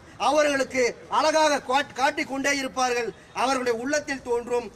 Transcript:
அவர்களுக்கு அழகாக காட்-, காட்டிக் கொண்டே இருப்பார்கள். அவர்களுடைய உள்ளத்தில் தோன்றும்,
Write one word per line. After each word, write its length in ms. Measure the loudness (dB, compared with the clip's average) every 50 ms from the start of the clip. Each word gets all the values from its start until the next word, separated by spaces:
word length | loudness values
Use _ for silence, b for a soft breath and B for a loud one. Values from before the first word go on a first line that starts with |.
| B B B
அவர்களுக்கு 800 | B 0 2 4 4 4 2 2 0 -2 -2 0 0 0 0 -2 -6 -8 -2
அழகாக 520 | 0 2 2 4 4 4 4 4 2 0
காட்-, 320 | 0 0 0 0 -2 -2 -2
காட்டிக் 340 | 0 0 0 0 -2 -6
கொண்டே 300 | -4 -4 -2 0 0 0
இருப்பார்கள். 560 | -2 -4 -4 -2 0 0 0 0 -2 -2 -4 -8 B B B B
அவர்களுடைய 460 | -2 0 0 0 0 0 0 -2 -2
உள்ளத்தில் 420 | -2 -2 -2 -2 -2 -4 -8 -6
தோன்றும், 500 | -4 -2 -2 -2 -2 -2 -4 -4 -4 -6 -14